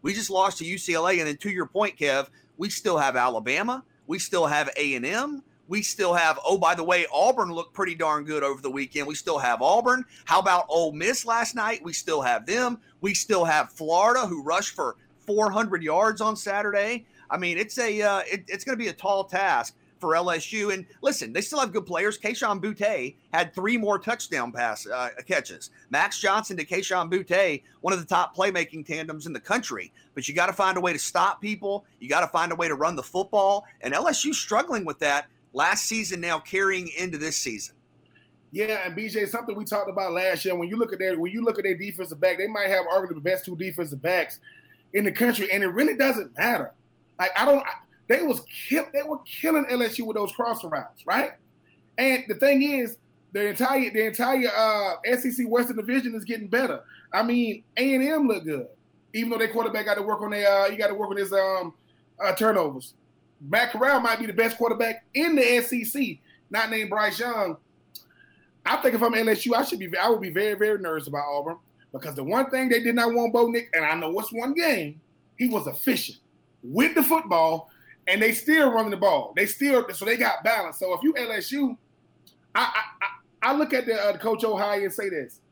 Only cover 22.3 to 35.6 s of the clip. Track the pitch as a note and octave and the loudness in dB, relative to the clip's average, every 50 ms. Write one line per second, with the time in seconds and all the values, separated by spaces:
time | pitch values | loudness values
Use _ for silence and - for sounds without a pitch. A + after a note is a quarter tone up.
22.3 | A#3+ - C4+ A3 G3+ G3 F3+ G#3+ G3+ - G3+ G#3+ G#3+ D3+ B2 C3+ - _ _ _ | -4 -2 -2 -2 -2 -2 -4 -8 -4 -2 -2 -2 0 -2 -6 -8 -10 _ _ _
23.3 | - E3 F3 E3+ _ F#3 F#3 G#3+ B3 A#3 G#3+ G#3 G3+ G3 - A3 A3+ A#3 - - | 0 0 0 0 _ -4 -2 0 0 0 2 0 0 0 -2 -4 -6 -6 -6 -6
24.3 | E3 C#3 A#2+ B2 A2+ B2 A#2+ A2+ G#2+ - - G#2 A#2+ B2+ B2 A#2+ - B2 - - | -4 -4 -4 -4 -4 -2 -2 -2 -2 -6 -8 -8 -6 -6 -6 -6 -8 -12 -6 -2
25.3 | F#3 D3 B2 - F2+ D#2+ - - _ - _ _ B2 D3 F3+ G#3 - - - G3 | -2 -2 -2 -4 -16 -16 -18 -20 _ -20 _ _ 0 0 0 0 -2 -2 0 2
26.3 | G3 G#3+ G#3 - G3 E3+ D3+ - F3+ F#3 F#3+ - F#3+ F3+ E3+ E3 F3+ G3 F#3+ - | 2 0 0 -4 -8 -8 -6 -4 -4 -4 -2 -2 -2 -2 0 0 -2 -4 0 2
27.3 | E3+ F#3 G3 F3+ D3 C3+ _ _ _ _ - F3 F#3+ F3+ D#3+ - F#3+ F3 F3+ - | 2 2 4 2 0 -4 _ _ _ _ -2 -2 -2 -2 -2 0 0 0 0 0
28.3 | - - F#3+ G3+ F#3 F3 E3 D#3+ - D#3+ D3 - D#3+ D#3 D#3+ D#3+ D#3 D#3 C#3+ E3 | 0 0 0 0 0 -2 -4 -4 -8 -16 -10 -8 -8 -8 -8 -10 -12 -12 -12 -10
29.3 | D3 A#2 _ - G3+ B3 A3+ - B2 G2+ F2+ - _ _ _ _ _ C#3+ B2+ - | -12 -12 _ -2 -2 -2 -2 -4 -8 -10 -10 -14 _ _ _ _ _ -10 -8 -4
30.3 | C#3+ F3 F3 F#3+ F#3 - G3+ F#3+ F#3 F3+ F3+ F3+ E3 C3+ - - - F3 F3+ G3 | 0 0 0 0 0 0 0 0 2 0 -2 -2 -2 -2 -6 -2 0 2 2 2
31.3 | F3 - - G#3 G#3 - G3+ G3 G3+ G3+ _ _ _ _ A#2 B2+ C#3+ E3 F3 D#3 | 0 -2 -6 -6 -6 -4 -4 -4 -4 -4 _ _ _ _ -4 0 0 0 0 0
32.3 | - E3+ E3 E3+ E3 D#3+ E3+ E3 D3 C3+ D3+ E3+ F3 C#3 B2+ - - F3+ F#3+ F#3 | 0 -2 -2 -2 -2 -2 -2 -2 0 0 -2 -2 -2 -4 -10 -6 -4 -4 -4 0
33.3 | - G#3 G3 G3 G3+ G3+ G#3 - - _ - - C#3 D#3+ C#4+ F4 C#4+ - - D4 | 2 2 4 4 2 0 -2 -10 -20 _ -6 -2 -2 0 0 0 0 0 -2 -2
34.3 | D4+ - - - G#3 A3+ D#4+ F4 C4+ G#3+ F#3+ D#3+ C#3+ _ D3+ D3 C#3+ C#3+ D3 _ | -4 -4 -4 0 0 0 0 0 -4 -4 -4 -6 -6 _ 0 0 0 0 -2 _
35.3 | _ _ _ _ - C3 | _ _ _ _ -2 0